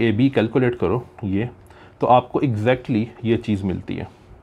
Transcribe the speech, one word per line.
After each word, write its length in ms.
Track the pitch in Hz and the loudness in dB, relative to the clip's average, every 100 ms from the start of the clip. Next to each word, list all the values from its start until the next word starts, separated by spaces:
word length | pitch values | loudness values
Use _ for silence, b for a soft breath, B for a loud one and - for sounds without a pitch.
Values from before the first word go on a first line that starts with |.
| 117 | 2
ए 60 | |
बी 160 | 104 135 | 2 2
कैलकुलेट 480 | 135 110 143 127 120 | 2 0 2 0 0
करो 260 | 85 117 - - | -2 -2 -6 -10
ये, 260 | 98 98 117 - - B B B | -4 -2 -4 -8 -20 B B B
तो 60 | 120 | 4
आपको 340 | 123 - 147 | 4 4 -2
exactly 640 | 139 107 110 127 - 113 117 - | -2 0 0 -2 0 -2 -2 -4
ये 120 | 110 110 | -2 0
चीज़ 280 | 113 101 101 | 0 -2 -2
मिलती 300 | 90 - 87 | -6 -6 -10
है, 120 | - B B B | -10 B B B